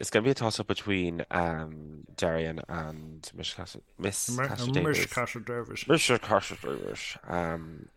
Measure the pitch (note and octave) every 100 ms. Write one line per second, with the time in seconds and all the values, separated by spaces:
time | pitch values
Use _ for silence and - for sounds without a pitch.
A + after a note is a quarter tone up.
0 | - A2 B2 C3+ A2+ - G#2 G2 G#2 G2
1 | F2+ E2+ - F2+ E2+ D#2+ D#2+ D#2 D2+ D2+
2 | - - F2+ E2 D#2+ D#2+ - E2+ D#2 D#2
3 | D#2 D#2 - E2+ E2+ - E2 - - -
4 | G2 G2 - A#2+ C3+ G#2+ A#2+ C3+ E3 C3+
5 | F2+ - A#2+ A#2+ G#2+ A#2+ A2+ G#2 - D#3
6 | - A#2+ - G2+ - F#2+ - C#2 G1+ -
7 | - - - F2 E2+ E2 D#2+ D#2+ F2